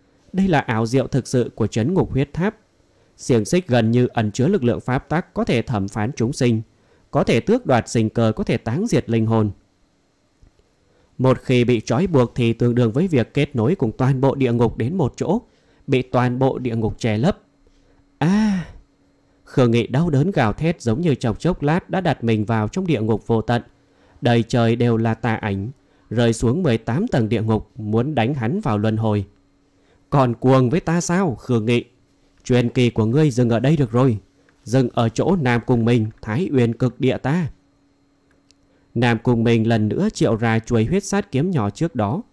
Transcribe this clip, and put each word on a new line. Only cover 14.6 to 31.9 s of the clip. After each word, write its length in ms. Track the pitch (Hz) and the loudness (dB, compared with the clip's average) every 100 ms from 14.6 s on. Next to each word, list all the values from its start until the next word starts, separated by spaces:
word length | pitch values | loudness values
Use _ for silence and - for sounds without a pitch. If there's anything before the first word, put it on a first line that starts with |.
| 117 - | 0 -2
đến 180 | 117 | -4
một 180 | 185 127 - | -2 -4 -4
chỗ, 240 | 131 220 - _ _ _ - | -2 -4 -4 _ _ _ -2
bị 160 | 127 | -2
toàn 360 | - 123 123 123 | 0 0 0 2
bộ 200 | 135 - | 0 0
địa 180 | 123 113 | -4 -2
ngục 220 | 107 - | -4 -2
che 200 | 120 107 | -2 0
lấp. 200 | 127 - _ _ _ _ _ _ _ - | 0 -2 _ _ _ _ _ _ _ -4
A! 460 | 156 208 220 190 160 - _ _ _ _ _ _ | 0 2 2 -2 -6 -16 _ _ _ _ _ _
Khương 260 | _ - 123 | _ 0 2
Nghị 160 | 117 - | 2 0
đau 240 | 127 175 | -2 0
đớn 200 | 135 170 | 0 0
gào 220 | 185 110 | 0 0
thét, 300 | 101 160 165 | 0 -4 -2
giống 180 | 117 110 | -2 0
như 140 | 175 | 0
trong 220 | 123 120 - | 0 -2 -2
chốc 260 | 160 185 | -2 -2
lát 280 | 143 170 - | 0 -2 -2
đã 100 | 180 | -4
đặt 240 | 170 131 | -2 -2
mình 200 | 117 110 | 0 0
vào 240 | 101 113 107 | 0 -2 -2
trong 180 | 190 185 | -4 -2
địa 140 | 110 | -2
ngục 260 | 110 107 - | 0 -2 0
vô 160 | 113 | -2
tận. 200 | 107 120 - _ _ _ _ - | 0 -4 -4 _ _ _ _ -6
Đầy 220 | 120 117 | 0 0
trời 340 | 113 123 113 117 | 2 2 2 2
đều 200 | 120 113 | 2 2
là 180 | 113 | 0
tà 200 | 113 120 | -2 -2
ảnh, 360 | 110 107 98 107 - _ _ - | -4 -4 -6 -6 -12 _ _ -8
rơi 220 | 110 117 | 0 0
xuống 300 | 113 117 151 | 2 0 0
mười 160 | 165 113 | 0 -2
tám 300 | - 131 233 | -2 -4 -2
tầng 200 | 131 107 | -2 0
địa 140 | 110 | -2
ngục, 280 | 107 107 - - | 0 -2 -4 -12
muốn 380 | 107 110 135 | -4 -2 -2
đánh 200 | 139 113 | -2 -2
hắn 260 | 147 113 196 | -2 -4 -4
vào 180 | 156 104 | -2 -2
luân 180 | 110 110 | 0 0
hồi. 300 | 113 104 98 _ _ _ _ _ _ _ - | 0 -2 -4 _ _ _ _ _ _ _ -4
"Còn 240 | 139 127 | 0 0
cuồng 360 | 113 127 131 127 | 2 4 4 4
với 100 | 165 | 0
ta 200 | - 170 | 0 -2
sao, 340 | 170 180 185 | 0 0 -2
Khương 320 | 110 - 117 110 | -4 -2 -2 2
Nghị? 180 | 120 - | 0 -2